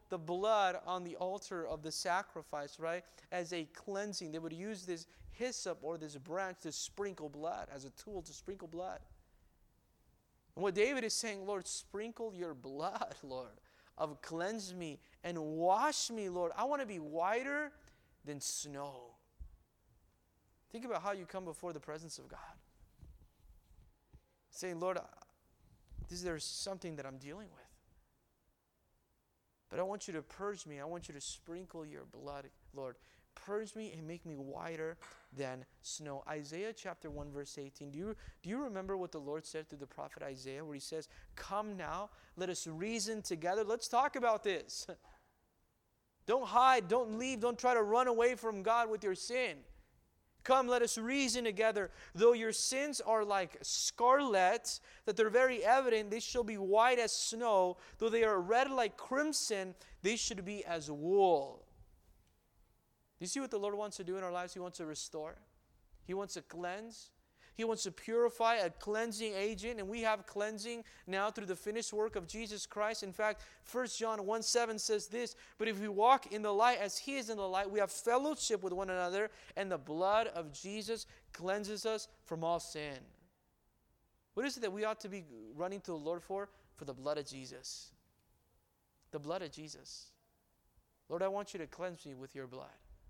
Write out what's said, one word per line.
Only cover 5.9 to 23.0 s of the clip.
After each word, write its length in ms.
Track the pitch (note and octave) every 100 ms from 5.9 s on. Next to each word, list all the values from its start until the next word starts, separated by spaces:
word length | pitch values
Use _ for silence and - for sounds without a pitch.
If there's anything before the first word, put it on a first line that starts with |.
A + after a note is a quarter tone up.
| E3
this 180 | D#3 C#3+
branch 420 | C3+ E3+ F#3+ F3+
to 100 | D#3+
sprinkle 580 | C#3+ - - G3+ F3 D3+
blood, 380 | C#3+ D#3+ - -
as 120 | C#3 C3+
a 40 |
tool 300 | - - G3+
to 120 | D#3+
sprinkle 340 | D3 - G3 E3+
blood. 320 | E3 F#3 F#3 - - _ _ _ _ _ _ _ _ _ _ _ _ _ -
And 60 |
what 140 | G3 F#3
David 280 | A#3 C#4
is 100 | A3+
saying, 320 | - A3+ G3 F#3+
"Lord, 200 | G3+ F3+
sprinkle 640 | - - G3 A3+ A3+ A3+
your 200 | F#3 F3
blood, 640 | C3+ C3+ C#3 E3+ G#3+ - -
<laughs> 40 |
Lord, 360 | C#3+ B2+ A#2+ - - _ _ -
of 240 | D#3 C#3+
cleanse 520 | - E3 F3+ A3+ F#3+ F3+
me 240 | E3 C#3 _ _
and 160 | F3 E3+
wash 720 | D#3 D#3 E3+ G3+ D4 C#4+ -
me, 180 | A3+ G3
Lord. 220 | F3+ E3+ E3+
I 100 | B3
want 160 | D4
to 60 | B3
be 120 | F#3+
whiter 720 | D3+ D#3+ F3+ A3+ C4+ C#4+ D4 - - - _ _
than 160 | - C#3+
snow." 720 | - - D3 C#3 C#3+ C3 A#2+ - _ - - - _ _ _ _ _ _ _ _ _ _ _
Think 120 | A#3 B3
about 180 | F#3+
how 80 | F#3
you 140 | G3 E3+
come 200 | F#3+ F#3
before 260 | D#3 F3
the 80 | D3+
presence 380 | D3 D#3 D#3+ -
of 100 | C3
God. 120 | - - - _ _ - _